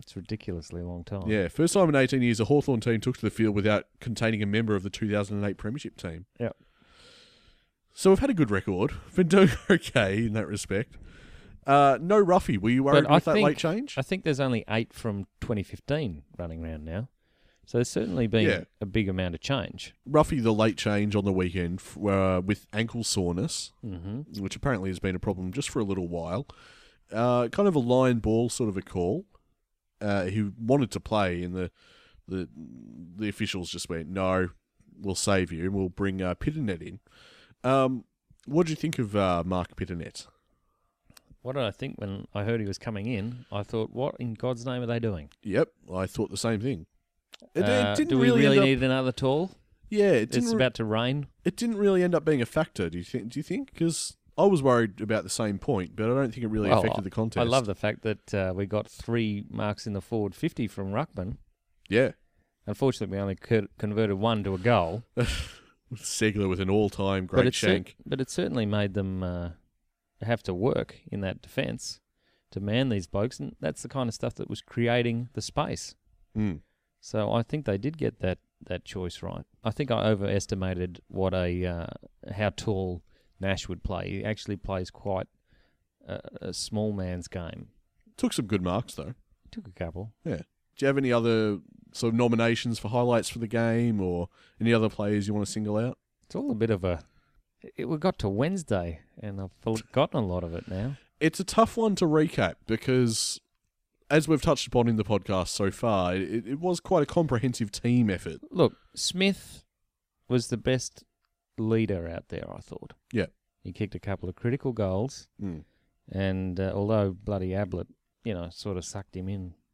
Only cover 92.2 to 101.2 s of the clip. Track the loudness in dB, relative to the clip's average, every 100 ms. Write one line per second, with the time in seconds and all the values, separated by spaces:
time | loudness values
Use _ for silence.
92.2 | 4 4 4 2 -2 -4 -2 0 2 2
93.2 | 0 -4 -4 0 2 2 2 2 0 -2
94.2 | -4 _ _ -2 2 4 4 0 0 0
95.2 | 0 -2 -2 -4 -2 0 -2 -4 _ _
96.2 | _ -6 -4 -2 0 0 0 -2 -6 _
97.2 | _ _ _ _ -18 -8 -6 -2 -2 -2
98.2 | -2 0 0 -2 -2 -2 -2 -8 -14 -14
99.2 | -12 -10 -10 -8 -4 -4 -2 0 0 0
100.2 | -2 -2 -4 -8 -8 -6 -6 -8 _ _